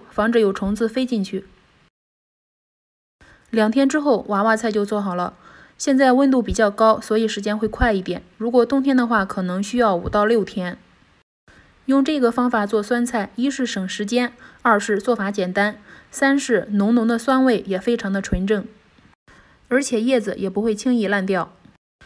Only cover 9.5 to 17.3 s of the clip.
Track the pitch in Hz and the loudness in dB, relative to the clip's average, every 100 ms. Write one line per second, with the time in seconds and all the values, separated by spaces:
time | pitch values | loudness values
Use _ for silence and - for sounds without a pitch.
9.5 | 185 202 247 220 175 185 208 208 233 190 | -4 -2 2 2 2 0 0 2 2 0
10.5 | - 180 - _ _ _ _ _ _ _ | -6 -8 -10 _ _ _ _ _ _ _
11.5 | - _ _ - 269 269 294 233 233 247 | -20 _ _ 0 2 2 2 0 2 0
12.5 | 233 202 214 208 240 240 240 196 - 269 | 0 0 -2 -2 -2 -2 -4 -6 -4 -4
13.5 | 269 240 196 190 - 208 233 247 - - | -2 -4 -4 -8 -6 -4 -2 -2 -6 -20
14.5 | - 240 208 208 208 247 220 196 208 180 | -4 2 2 2 -2 0 -2 -2 -4 -4
15.5 | 190 208 - - - _ - 277 277 269 | -2 -2 -4 -16 -20 _ -2 2 2 2
16.5 | 208 214 202 202 240 226 233 269 | 0 0 0 2 2 2 0 0